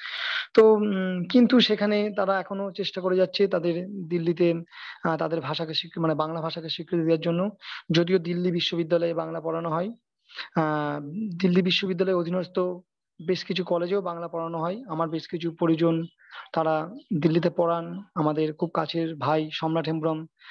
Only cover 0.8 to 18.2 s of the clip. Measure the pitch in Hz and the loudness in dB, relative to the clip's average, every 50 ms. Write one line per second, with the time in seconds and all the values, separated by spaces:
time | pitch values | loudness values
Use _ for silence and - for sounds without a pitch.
0.8 | 214 208 196 190 185 185 185 180 175 175 - 254 240 220 254 247 - - 214 208 | 4 0 0 0 -2 -2 -2 -4 -4 4 6 6 6 8 6 6 6 4 2 0
1.8 | 202 208 208 208 208 208 202 208 196 190 196 190 180 - 202 196 196 196 180 - | 2 2 2 2 0 0 -2 -2 0 0 0 -2 -2 -4 -6 -6 -6 -6 -6 -6
2.8 | 190 - - 190 180 185 185 190 185 180 185 - 202 190 190 180 160 175 170 175 | -6 -6 -6 -4 0 2 4 4 4 2 4 2 2 2 2 0 0 0 -2 -2
3.8 | 180 190 208 196 180 156 175 175 165 170 175 156 175 170 165 165 170 - - - | -4 -6 -8 -10 -6 -2 -2 0 0 0 2 4 2 2 2 0 -4 -10 -16 -18
4.8 | - - - - - 165 160 151 160 160 160 165 135 135 156 156 165 156 160 - | -16 -16 -18 -6 -4 -2 -2 -2 -2 -2 -2 -4 -4 -4 -4 -6 -6 -4 -6 -6
5.8 | - 165 - 180 165 160 156 143 156 156 160 170 151 160 160 170 156 165 - - | -6 -6 -4 -2 0 0 2 0 -2 -2 -2 -4 -6 -6 -6 -8 -8 -8 -8 -8
6.8 | 165 - 185 170 160 160 165 160 160 170 170 170 185 208 202 _ - - - - | -6 -2 0 0 4 4 2 2 2 0 0 0 0 -2 -4 _ -16 -14 -14 -14
7.8 | - _ 165 165 175 170 185 185 165 175 175 175 180 185 170 175 160 - 185 170 | -4 _ 4 4 4 4 2 2 2 0 -2 0 0 0 0 0 -2 -2 -2 -2
8.8 | 170 156 175 170 170 170 165 160 160 160 165 165 160 165 160 165 170 165 156 165 | 0 2 2 2 2 0 -2 -2 -4 -4 -6 -6 -6 -4 -4 -4 -2 -2 -2 -2
9.8 | 180 214 233 - _ _ _ _ _ _ - - - - _ - 160 156 151 151 | -2 -4 -6 -12 _ _ _ _ _ _ -16 -16 -16 -4 _ 0 0 2 0 0
10.8 | 147 147 147 147 143 143 156 202 226 214 175 170 190 185 175 185 185 185 175 - | -2 -2 -4 -6 -8 -8 -8 -6 -6 -6 -4 0 2 4 4 4 4 4 0 0
11.8 | 208 196 185 170 196 185 190 175 170 170 175 185 175 175 - 190 180 180 175 175 | 0 -2 0 0 0 2 2 0 0 0 -2 -2 -4 -2 -2 -2 -2 -2 -4 -8
12.8 | - _ _ _ _ _ _ _ 165 160 185 175 - - 190 175 185 - 175 170 | -12 _ _ _ _ _ _ _ -2 -2 -2 -2 -2 -6 -4 -4 -2 0 0 0
13.8 | 175 175 196 202 185 175 170 170 170 165 170 165 165 165 170 165 160 170 185 226 | 0 0 -2 -2 -2 -4 -6 -6 -8 -8 -6 -6 -6 -4 -4 -4 -4 -4 -4 -6
14.8 | 269 214 160 156 165 160 160 160 - - - 165 165 170 156 - 175 165 165 156 | -8 -8 -4 -4 -2 -2 -2 -6 -6 -6 -8 -6 -6 -6 -2 0 2 2 4 4
15.8 | 170 170 165 165 165 170 _ _ _ - - - - - - 165 160 156 160 156 | 4 2 2 2 -2 -6 _ _ _ -20 -18 -18 -16 -6 -2 0 0 2 0 0
16.8 | 156 175 214 285 - _ 208 156 143 165 160 170 165 175 165 - 175 170 170 170 | -2 -4 -10 -16 -8 _ -2 2 2 4 4 4 2 2 0 2 0 2 0 -2
17.8 | 170 170 175 190 202 - _ 180 | -2 -6 -10 -12 -12 -10 _ 0